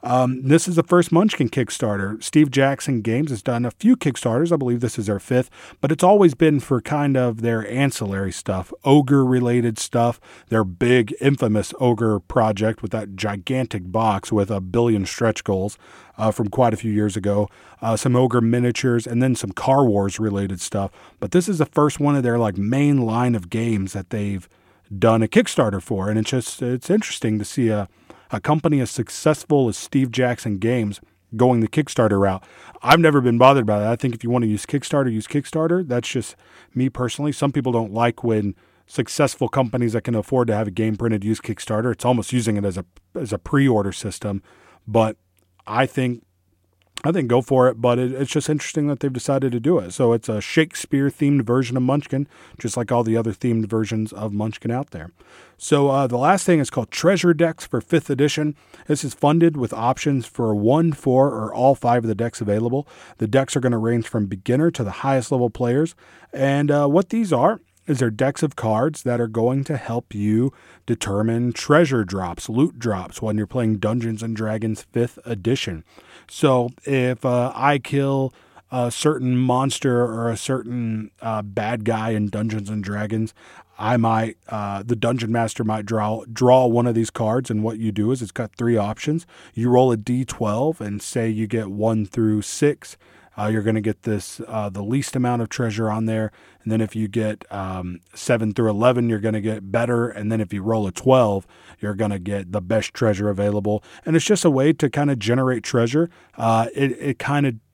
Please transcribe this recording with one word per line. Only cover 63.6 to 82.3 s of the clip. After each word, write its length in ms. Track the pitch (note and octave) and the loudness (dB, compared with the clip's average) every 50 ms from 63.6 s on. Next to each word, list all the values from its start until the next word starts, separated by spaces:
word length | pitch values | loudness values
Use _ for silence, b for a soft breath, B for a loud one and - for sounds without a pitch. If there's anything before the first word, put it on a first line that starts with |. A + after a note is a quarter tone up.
gonna 180 | B2 B2+ A#2+ A2+ | 0 2 0 0
range 300 | A2 A#2 A#2+ A#2+ A2 - | 0 0 0 0 -2 -2
from 180 | - A#2+ G#2 | -2 -2 -2
beginner 440 | F#2+ G2 F#2+ - - A#2+ C3+ D#3 E3+ E3 | -2 -4 -8 -2 0 0 2 2 2 0
to 120 | - A#2+ | 0 -6
the 60 | G2 | -6
highest 400 | F#2 - - C3+ C3+ C3 A#2 - | -6 -6 -2 0 0 0 0 0
level 200 | C#3+ B2+ B2 A#2 | 0 0 0 0
players. 440 | - - B2+ A#2+ A#2+ C#3 D#3+ E3 - B B B B B B B - | 0 -2 -2 0 2 2 0 -2 -4 B B B B B B B -4
And, 380 | - C3+ C#3 C#3 C#3+ D3 D3 | -2 0 2 2 2 2 2
uh, 160 | C#3+ D3 D3 | 2 2 2
what 240 | C#3+ C#3+ F3 G3 _ | 4 2 2 2 _
these 220 | - A3+ A3+ F#3+ D#3 | -2 -2 0 0 2
are 280 | B2+ C#3 F3 A3 - _ _ _ _ _ | 2 4 2 2 0 _ _ _ _ _
is 120 | - D3+ A#2+ | -4 -2 0
they're 120 | C3 A#2 | 0 -2
decks 320 | A2 G#2 C3 C3+ C#3 - - | 0 0 -2 -2 0 -2 -4
of 140 | D3+ - | -4 -4
cards 460 | - - A2 A2 G#2+ B2 D#3+ D3+ - - | -4 -2 0 0 2 0 0 -2 -4 -4
that 180 | B2 A#2+ A#2 | -4 -2 -2
are 80 | A#2+ A2+ | -2 -2
going 340 | G#2+ A#2 A2+ B2 C3 C#3 C#3 | 0 0 0 2 0 0 -2
to 140 | - D#3 | -4 -6
help 380 | B2+ - - A#2 A#2+ - _ - | -8 -6 -6 -6 -6 -6 _ -8
you 360 | G#2 G#2 G#2 G#2+ A2 B2 C#3 b b b b b b b | -4 0 2 2 2 2 0 b b b b b b b
determine 640 | - A#2+ - - G#2 G2 G2+ A2 A2+ A2+ A#2 A#2+ B2 A#2 | -4 -4 -4 -2 -4 -2 0 0 0 0 0 -2 -2 -4
treasure 500 | - - - D3 D#3 F3 D3 C3 A#2+ G#2+ | -6 0 4 4 4 4 4 2 -2 -2
drops, 460 | F2+ F#2+ G2 F#2 F2 F2 - - - | -2 -4 -6 -4 -6 -8 -10 -10 -6
loot 300 | A2 A#2+ C#3+ F3 - A#2+ | 0 0 0 0 0 -4
drops, 420 | A2+ A#2+ G#2 F#2 F2 E2+ - - | -4 -4 -4 -4 -6 -10 -12 -8
when 160 | - A2 G#2+ | -6 -4 -2
you're 100 | G#2+ G#2 | -2 -4
playing 300 | F#2+ - B2+ A#2+ A2 A2 | -4 -4 -2 0 0 0
Dungeons 460 | G2 F#2 G#2+ A2+ B2 A2+ A#2 A2+ G#2 A2+ | 0 0 -2 -2 -2 -4 -4 -6 -6 -8
and 120 | A2+ A2+ | -8 -6
Dragons 520 | G#2 A2 G#2+ G#2+ A2 A2 A2 A2 - - _ | -6 -4 -4 -4 -4 -4 -4 -6 -6 -10 _
fifth 280 | _ A#2+ A#2+ B2 - - - | _ -2 -2 -2 -4 -14 -10
edition. 580 | A#2 A#2 G2+ F2 A2+ B2 - - - F2+ D#2+ - B B B B B B B B | -10 -10 -4 -2 -2 -2 -2 -2 -8 -8 -10 -14 B B B B B B B B
So 440 | B - - - C#3+ C3 B2+ B2 B2 - _ _ | B -8 0 2 2 2 2 0 -2 -6 _ _
if, 420 | - C#3 C3+ B2+ B2+ B2+ A#2+ - | -2 0 0 0 0 -2 -2 -2
uh, 260 | C3+ B2 B2 B2 C3 - | -2 0 0 0 -2 -4
I 240 | - A#2+ C#3+ D3 C#3+ | -2 0 0 0 0
kill 540 | B2+ - - C#3 C#3 C#3 C#3 C3+ C3+ C3 b b b b b b b b - | -2 -2 -2 -2 0 0 0 -2 -2 -4 b b b b b b b b -4
a 180 | B2+ B2 A#2+ | -2 -2 -2
certain 460 | - - - D3+ D#3 B2+ B2+ B2+ B2+ | -4 0 0 0 2 2 0 0 2
monster 640 | B2 B2+ B2+ B2+ B2+ C3+ C3+ B2+ - - C#3 B2 A#2+ A#2+ | 2 2 2 2 2 2 0 -2 -2 0 2 2 2 2
or 280 | A#2+ A2 A2 A#2 A#2 | 0 0 -2 -2 -2
a 60 | A#2 | -2
certain, 720 | - - - C3+ C3 A2 A#2 B2 B2 A#2 A2+ A2 A2 G#2+ G#2 _ _ | -4 -4 -4 -4 -4 -4 -6 -6 -4 -4 -2 -4 -4 -6 -10 _ _
uh, 220 | - A2+ A2 G#2+ G#2 | -8 -6 -6 -4 -6
bad 420 | G#2 G2 A#2 G#2+ G#2+ A#2+ A2+ G#2+ | -6 -6 -6 -4 -4 -4 -4 -2
guy 260 | A2+ A2+ A2 A2 A2+ | -2 -2 -2 -2 -2
in 180 | A2+ G#2+ G#2 | -2 -2 -2
Dungeons 420 | G2+ | -2